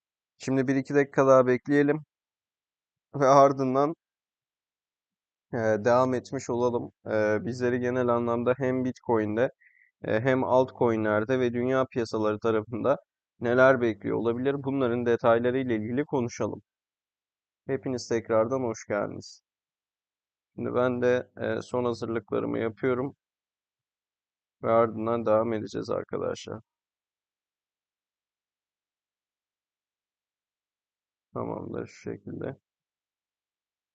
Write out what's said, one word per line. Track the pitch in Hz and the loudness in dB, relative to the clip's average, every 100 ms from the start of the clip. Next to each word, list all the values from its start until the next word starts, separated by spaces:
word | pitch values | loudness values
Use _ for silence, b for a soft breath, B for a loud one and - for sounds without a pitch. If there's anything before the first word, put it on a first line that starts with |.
| _ _ _ _ | _ _ _ _
Şimdi | - 135 131 | -4 -2 0
bir | 135 | 0
iki | 131 | 0
dakika | 143 139 - 135 | 0 2 2 6
daha | 131 127 | 6 6
bekleyelim | 127 - 143 143 151 147 _ _ _ _ _ _ _ _ _ _ | 2 2 2 2 0 -6 _ _ _ _ _ _ _ _ _ _
ve | 139 135 | 0 6
ardından, | 143 139 135 135 131 147 165 _ _ _ _ _ _ _ _ _ _ _ _ _ _ - | 8 8 6 0 2 0 -2 _ _ _ _ _ _ _ _ _ _ _ _ _ _ -10
e, | 123 | -4
devam | 110 107 113 123 131 | 0 0 4 4 4
etmiş | 127 - 135 - | 0 -6 -10 -6
olalım. | 120 123 117 101 _ 113 | -2 0 -2 -6 _ -4
E, | 110 107 107 117 | 0 2 0 -2
bizleri | 123 123 123 | -4 -2 -2
genel | 123 127 123 | -2 -2 0
anlamda | 120 120 117 120 127 | 0 0 -2 0 0
hem | 131 127 | 0 -2
Bitcoin'de, | 127 123 - 113 107 107 135 - b b b _ | -4 -6 -2 0 0 0 -2 -4 b b b _
e, | - 110 | -4 -2
hem | 131 131 | 0 0
altcoin'lerde | 98 127 131 - 123 110 107 107 110 131 | 2 2 2 0 0 0 0 0 0 0
ve | 123 | 0
dünya | 120 123 131 131 | -2 -2 0 -2
piyasaları | 127 113 113 107 107 | -4 -4 -2 -2 0
tarafında | 113 110 107 117 113 143 _ _ _ - | 0 -2 -2 -4 -2 -2 _ _ _ -8
neler | 120 123 131 131 | -2 4 6 6
bekliyor | 117 101 113 110 | 2 -2 -4 -2
olabilir? | 113 117 131 139 | -2 -2 -2 -4
Bunların | 135 139 123 123 120 | -4 -2 0 0 0
detayları | 117 120 117 123 127 | 2 4 4 2 0
ile | 127 110 | -2 -2
ilgili | 107 123 | -2 -4
konuşalım. | 147 139 110 - 110 104 _ _ _ _ _ _ _ _ _ _ - | -2 -2 -4 -4 -6 -6 _ _ _ _ _ _ _ _ _ _ -8
Hepiniz | 131 139 123 - | -6 -4 -8 -4
tekrardan | 117 107 113 113 131 | -4 0 0 2 0
hoş | 123 110 - | -4 -6 -6
geldiniz. | 104 104 87 - - _ _ _ _ _ _ _ _ _ _ _ - | -4 -4 -8 -16 -20 _ _ _ _ _ _ _ _ _ _ _ -10
Şimdi | 120 | -6
ben | 120 127 123 | -2 0 0
de, | 123 123 127 - | 0 0 -2 -8
e, | 113 110 | -6 -6
son | - 123 | -4 -4
hazırlıklarımı | 123 117 117 117 110 117 117 117 | -2 -4 -4 -6 -4 -4 -2 -4
yapıyorum | 113 107 135 123 135 - _ _ _ _ _ _ _ _ _ _ _ _ _ _ | -4 -4 -2 -2 -4 -10 _ _ _ _ _ _ _ _ _ _ _ _ _ _
ve | 120 | 0
ardından | 113 117 107 110 117 113 | 2 2 0 -4 -2 2
devam | 107 117 | 2 2
edeceğiz | 110 107 110 107 | -4 -6 -8 -6
arkadaşlar. | - - - 50 50 - 50 - _ _ _ _ _ _ _ _ _ _ _ _ _ _ _ _ _ _ _ _ _ _ _ _ _ _ _ _ _ _ _ _ _ _ _ _ _ _ _ _ _ _ _ _ _ _ | -6 -6 -6 -6 -6 -10 -14 -16 _ _ _ _ _ _ _ _ _ _ _ _ _ _ _ _ _ _ _ _ _ _ _ _ _ _ _ _ _ _ _ _ _ _ _ _ _ _ _ _ _ _ _ _ _ _
Tamamdır | 123 117 104 92 117 120 | -10 -8 -8 -10 -10 -10
şu | - 120 | -12 -14
şekilde. | 113 - - 123 139 _ _ _ _ _ _ _ _ _ _ _ _ _ | -12 -12 -10 -10 -12 _ _ _ _ _ _ _ _ _ _ _ _ _